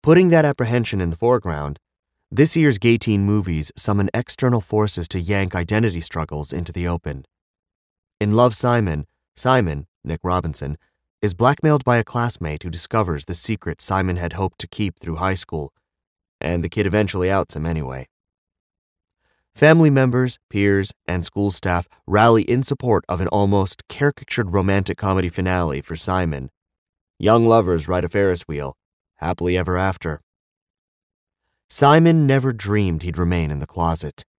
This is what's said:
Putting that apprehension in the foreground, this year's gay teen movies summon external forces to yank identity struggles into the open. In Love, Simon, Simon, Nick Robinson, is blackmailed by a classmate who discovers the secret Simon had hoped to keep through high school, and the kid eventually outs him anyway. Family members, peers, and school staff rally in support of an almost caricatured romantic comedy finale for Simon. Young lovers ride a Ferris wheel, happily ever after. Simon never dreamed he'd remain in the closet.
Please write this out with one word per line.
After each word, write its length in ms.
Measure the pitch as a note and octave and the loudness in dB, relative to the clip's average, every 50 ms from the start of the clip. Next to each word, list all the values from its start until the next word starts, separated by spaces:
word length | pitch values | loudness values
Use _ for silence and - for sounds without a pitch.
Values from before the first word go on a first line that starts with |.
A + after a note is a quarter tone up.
Putting 280 | - D3+ D#3+ F3 F#3+ F3 | 6 6 6 6 6 6
that 160 | E3 E3 D3+ | 4 4 4
apprehension 560 | D3 C3+ - B2+ A2+ B2 B2 A2+ - - G2 | 2 0 -2 -2 0 0 0 0 0 -2 -2
in 80 | F2+ E2+ | -2 -2
the 60 | E2 | -2
foreground, 640 | - A2+ A#2 B2+ A#2 - F#2 D#2+ D2 D2 C#2+ C#2+ - _ _ _ _ _ _ _ _ _ _ | 0 2 2 2 2 0 -4 -6 -4 -6 -8 -8 -10 _ _ _ _ _ _ _ _ _ _
this 260 | - - D3 D#3 - | 2 2 2 4 4
year's 220 | E3+ D#3 D3 A#2+ F#2+ | 4 4 2 2 2
gay 180 | A#2 A#2+ A#2 | 2 2 2
teen 300 | A2 - A#2 G#2+ G2+ G2 | 2 2 0 0 2 2
movies 440 | G2+ G#2 G#2+ F#2 F#2 E2 D#2 D2 - - | 2 2 0 0 -2 -4 -4 -4 -6 -4
summon 320 | - - - G#2 G2+ G2 - - | -4 -2 0 0 0 0 0 -2
external 480 | A2+ B2 - - - C3 B2+ B2 A2+ | -4 -4 -4 -4 -2 0 0 0 0
forces 460 | - - - G#2+ G#2+ G2+ - F2+ E2 - | -2 -2 0 0 0 0 -2 -6 -6 -6
to 120 | - F#2 | -6 -6
yank 340 | E2+ F#2 G2+ G2 G2 F2+ - | -2 0 0 0 0 -2 -2
identity 460 | F2+ F2 E2 G#2 A2 A2+ A2 F2 E2+ | -4 -2 0 0 2 2 0 -2 -4
struggles 540 | D#2+ - - E2 D#2+ - D#2 D2+ D2 - - | -8 -6 -6 -6 -6 -6 -8 -8 -6 -6 -6
into 180 | E2+ E2+ D#2+ | -6 -8 -8
the 160 | D#2+ F2 F2 F2 | -8 -6 -4 -4
open. 380 | F2 E2 _ D2+ C#2 C2+ C2 _ _ _ _ _ _ _ _ _ _ _ _ _ _ _ _ _ _ _ | -4 -4 _ -8 -10 -10 -14 _ _ _ _ _ _ _ _ _ _ _ _ _ _ _ _ _ _ _
In 160 | G#2 G#2 G#2+ | -2 2 4
Love, 200 | A2+ B2 B2 A#2 | 4 4 4 4
Simon, 520 | - - B2 A#2+ A#2+ G#2+ F2+ D#2 D2 C#2+ _ _ _ _ _ _ | 2 0 2 2 2 0 0 -2 -4 -6 _ _ _ _ _ _
Simon, 500 | - - B2 C3 B2+ G#2 E2 D2 C#2+ D#2+ _ _ _ | -4 0 2 2 2 2 0 -4 -6 -10 _ _ _
Nick 180 | - - E2 - | -8 -8 -8 -6
Robinson, 560 | - F#2 F2+ F2+ D#2+ E2 C#2+ - C#2+ C#2 D2+ - _ _ _ _ _ _ _ _ | -4 -2 -2 -2 -2 -4 -6 -6 -6 -8 -10 -10 _ _ _ _ _ _ _ _
is 140 | - G#2 F2+ | -4 -4 0
blackmailed 500 | F2 A#2 B2+ C#3+ - - D#3 D3+ C#3+ B2+ | 2 2 2 2 2 2 2 2 2 2
by 140 | B2+ A#2+ A#2 | 2 0 0
a 60 | A2 | 0
classmate 580 | - - A#2+ A#2+ A#2+ - - E2+ D#2 D2+ D2+ | -2 -4 -4 -4 -4 -4 -6 -8 -8 -8 -8
who 80 | - F2 | -10 -8
discovers 560 | E2 E2+ - - - A2+ G#2 F2 D#2 C#2+ - | -6 -6 -4 -2 0 -2 0 0 -4 -6 -6
the 80 | - F2 | -6 -4
secret 480 | - - - A2 - - F2 E2 _ | -4 -2 -2 -4 -6 -6 -10 -6 _
Simon 340 | - - G2 F#2+ F#2 F#2 F2+ | -4 -2 0 0 0 -2 -2
had 160 | F2 F2 E2+ | -4 -6 -6
hoped 260 | - F#2 G2 F#2 _ - | -4 -4 -6 -6 _ -8
to 60 | - | -12
keep 320 | - - - G#2+ F#2+ E2+ _ | -10 -6 -6 -6 -6 -6 _
through 180 | - F2 E2 | -10 -10 -8
high 180 | E2+ F#2 F#2+ F#2+ | -4 -4 -2 -2
school, 400 | F2 - _ - D#2 C#2+ C#2 _ _ _ _ _ _ _ _ _ _ _ _ _ _ | -4 -6 _ -8 -10 -10 -10 _ _ _ _ _ _ _ _ _ _ _ _ _ _
and 240 | - D#2 F2 F2 E2 | -6 -4 -2 -2 -4
the 60 | E2+ | -4
kid 160 | - A2 G2 | -4 -2 -2
eventually 440 | F#2+ E2+ G#2+ G#2 F#2 - F#2 F2+ F#2 | 0 0 0 0 0 -2 -4 -2 0
outs 240 | G2 F#2+ E2 - - | 0 -2 -2 -4 -8
him 120 | D2 D#2 | -8 -6
anyway. 420 | E2+ E2 D#2 C#2+ B1+ C2 C2 C2 _ _ _ _ _ _ _ _ _ _ _ _ _ _ _ _ _ _ _ _ _ _ _ _ _ _ _ _ _ _ | -4 -4 -6 -6 -8 -12 -14 -16 _ _ _ _ _ _ _ _ _ _ _ _ _ _ _ _ _ _ _ _ _ _ _ _ _ _ _ _ _ _
Family 360 | - D3 D#3 D#3+ E3 D#3+ D3+ | 4 6 6 8 8 6 6
members, 480 | C#3 C#3 C3 B2+ B2 B2+ B2+ B2+ - _ _ _ | 4 4 2 2 2 0 0 -2 -4 _ _ _
peers, 460 | - G2+ G2+ G2+ G2 G2 F#2+ - - _ _ | 0 2 4 4 4 2 0 -2 -6 _ _
and 200 | - F2+ F2+ E2 | -4 -4 -4 -4
school 240 | - _ G2+ G2+ G2+ | -4 _ -2 -2 0
staff 360 | G2 - - F#2+ F2 F2 F2 _ _ _ _ | -2 -2 -2 0 -2 -2 -4 _ _ _ _
rally 340 | - F#2+ G#2 A2+ A#2+ A2+ A2+ - | 0 2 4 6 6 6 4 2
in 180 | - A#2 B2+ | 0 -2 -2
support 420 | C3+ - C#3+ - - B2 G#2+ F2 - | 0 -2 -4 -4 0 0 0 0 0
of 140 | - F2+ E2+ | -4 -6 -4
an 80 | F#2+ - | -4 -2
almost 580 | - G2+ G2+ G2 G2+ G2+ F#2+ F#2+ - - - | 0 0 2 2 2 0 0 -2 -4 -8 -10
caricatured 640 | _ - - C#3+ D3 - - - - - - A2 F2+ | _ -6 -2 -2 -2 -2 -4 -10 -8 -4 -4 -4 -2
romantic 460 | E2+ G2 F#2 G2 G2 G2+ F#2+ - F2 | -2 0 0 2 0 0 -2 -4 -6
comedy 320 | - G#2 G2 F#2+ F#2+ F#2 F2 | -4 -2 -2 0 0 -2 -2
finale 540 | - - F#2 F#2 F#2 F2+ F2 D#2 C#2 C#2 | -4 -4 -2 -2 -2 -2 -2 -2 -4 -6
for 120 | - - D#2+ | -8 -8 -6
Simon. 540 | D#2+ - - F#2 F#2 F2+ E2 D2+ C#2 C2 C2 _ _ _ _ _ _ _ _ _ _ _ _ _ _ | -6 -4 -2 -2 -2 -2 -2 -4 -8 -10 -14 _ _ _ _ _ _ _ _ _ _ _ _ _ _
Young 260 | - G2+ A2+ A#2 A2+ | 2 4 4 6 6
lovers 420 | A2+ A2+ A2+ G2 F#2 F2 E2 D2 | 6 4 4 4 2 0 -2 -2
ride 200 | E2 F2+ F2+ F2+ | -2 -2 -2 -2
a 20 | E2 | -2
Ferris 400 | - G#2 G2+ F#2+ F2+ E2+ - - | -2 0 0 0 0 -2 -6 -8
wheel, 300 | D2+ C#2+ C#2+ C2+ - _ _ _ _ _ _ _ _ | -8 -8 -8 -10 -12 _ _ _ _ _ _ _ _
happily 420 | _ D#2 E2 F2+ - F2 F2+ F2+ F2+ | _ -6 -6 -4 -2 -2 -2 0 0
ever 180 | F2+ F2+ F2+ | 0 -2 -2
after. 460 | F2+ F#2+ G2 F#2 - - E2 D2+ - _ _ _ _ _ _ _ _ _ _ _ _ _ _ _ _ _ _ _ _ _ _ _ _ _ _ _ _ _ _ | 0 -2 -2 -4 -4 -8 -8 -8 -8 _ _ _ _ _ _ _ _ _ _ _ _ _ _ _ _ _ _ _ _ _ _ _ _ _ _ _ _ _ _
Simon 580 | - - C#3+ C#3+ D3+ D#3+ E3 E3 E3 D#3+ D3 | 0 4 6 6 8 8 6 6 6 4 4
never 240 | C3+ C3+ C#3 B2 C3+ A#2+ | 4 2 2 0 -2 -4
dreamed 480 | G#2+ G2 G2+ G#2 G#2+ G2+ F#2 E2 D2+ | -4 -2 0 0 2 2 0 -2 -2
he'd 160 | E2 F2 D#2+ E2 | -4 -6 -4 -2
remain 320 | F2 E2+ F2+ E2+ D#2+ D2 | 0 0 0 0 -2 -2
in 80 | D2 C#2 | -4 -6
the 80 | C#2+ | -8
closet. 580 | - - F2 E2+ E2 E2 - - D2 _ - - _ _ | -8 -4 -2 -2 -2 -2 -2 -6 -8 _ -14 -20 _ _